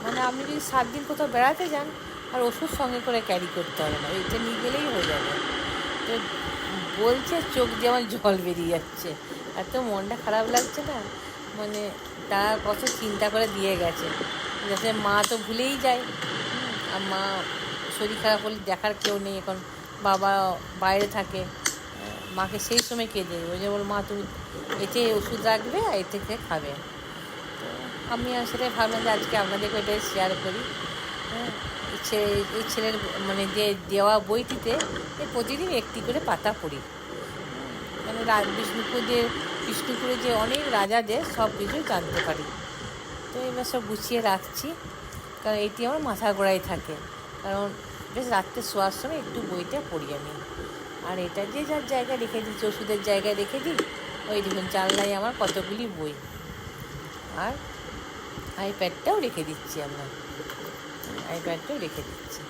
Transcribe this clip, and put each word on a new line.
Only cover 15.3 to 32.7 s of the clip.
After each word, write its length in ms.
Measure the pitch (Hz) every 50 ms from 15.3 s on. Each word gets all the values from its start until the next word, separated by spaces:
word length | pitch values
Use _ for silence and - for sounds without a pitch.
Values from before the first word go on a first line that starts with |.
| 233 226
ভুলেই 400 | 208 196 226 226 254 269 277 269
যায়। 220 | 254 262 247 247
হুম, 960 | 254 - - - - - - - - - - 247 254 247 226 214 - - 180
আর 60 | 190
মা 420 | 196 196 190 190 196 196 196 190 165 - - - - - - - - 156 - -
শরীর 180 | 214 208 220 208 -
খারাপ 160 | 220 214 208 208
হলে 120 | 214 220 208 190
দেখার 280 | 190 185 175 - 214 208 202 -
কেউ 160 | 208 202 202
নেই, 180 | 196 196 196 190
এখন 180 | 180 - 190 185 185 - - - - - - - 202
বাবা 540 | 202 196 185 190 196 196 196 190 185 180 - - - - 185
বাইরে 280 | 185 190 190 202 208 202
থাকে, 380 | 202 214 190 - - 185 185 185 - - - - - - - - - - - 208 208 - - -
মাকে 280 | 185 185 190 190 196 214
সেই 200 | - - 233 240
সময় 280 | 240 - 247 233 226 220 -
কে 100 | 208 180 175
দেবে? 220 | 175 170 165 170
ওই 80 | 175 180
যে 100 | 196 202
বল, 140 | 202 202 202
"মা, 200 | 202 202 202 196 -
তুমি 160 | 208 202 202 196 - - - - - - - - - - 202
এতে 300 | 185 - 240 240 226 220
ওষুধ 320 | 208 202 - 240 220 202
রাখবে 340 | 226 220 220 214 240 254 381
আর 140 | 453 427 294
এতে 260 | 196 185 - - 202 190 -
খেয়ে 100 | 214 233 - -
খাবে।" 240 | 175 156 147 143 139 147 - - - - - - - - - - - - - - - -
তো 60 | - - 240 - - 247 - - - - 240
আমি 220 | 240 240 247 247
আর 100 | 247 240
সেটাই 240 | 233 - 233 247 247
ভাবলাম 340 | 214 214 226 220 226 226 226
যে 60 | 233
আজকে 280 | 214 208 - - - 214
আপনাদেরকে 380 | 202 190 196 202 208 208 214
ওইটাই 240 | 214 202 202 208 208 202 - -
শেয়ার 160 | 196 185 190 190 190 190
করি। 200 | 190 185 220 247 262 - - - - - - - - - - - -
হ্যাঁ, 200 | 220 233 240 247 214 208 - - - - - 190
এই 60 | 185 - - -
ছে-, 460 | 220 214 208 202 202 202 202 202 -
এই 80 | 220 220
ছেলের, 240 | -